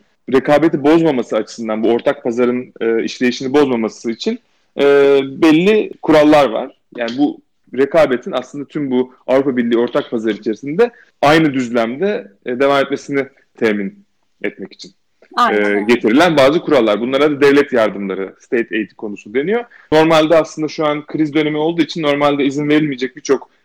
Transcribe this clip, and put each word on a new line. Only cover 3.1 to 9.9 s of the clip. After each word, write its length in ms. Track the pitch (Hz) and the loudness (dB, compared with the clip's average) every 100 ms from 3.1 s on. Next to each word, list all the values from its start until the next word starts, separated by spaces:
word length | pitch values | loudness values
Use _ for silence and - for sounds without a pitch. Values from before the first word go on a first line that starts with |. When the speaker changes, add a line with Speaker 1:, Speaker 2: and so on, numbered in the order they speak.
| - 123 120 131 | -2 -4 -2 -2
Speaker 1:
bozmaması 580 | 143 135 117 107 - 117 | 0 2 0 -4 -6 -10
için, 280 | 110 220 240 _ _ _ - | -6 -6 -6 _ _ _ 0
e, 40 | 143 143 139 139 | 2 4 4 2
belli 680 | 135 135 160 156 185 214 196 - | 0 0 2 4 4 2 -2 -8
kurallar 480 | - 151 151 151 131 | 0 4 6 6 4
var. 260 | 113 131 _ _ 120 | -2 -8 _ _ -8
Yani 140 | 117 123 | -6 -2
bu 220 | 147 - _ _ _ 123 | -2 -4 _ _ _ -4
rekabetin 560 | 139 165 143 123 196 | 0 2 2 0 -4
aslında 320 | 135 123 143 | -8 -8 -14
tüm 260 | 135 151 139 | -12 -8 -2
bu 240 | 127 123 _ - | -2 -2 _ -2
Avrupa 300 | 131 139 123 | 0 0 -2
Birliği 220 | 117 117 | 0 0
ortak 320 | 120 | 0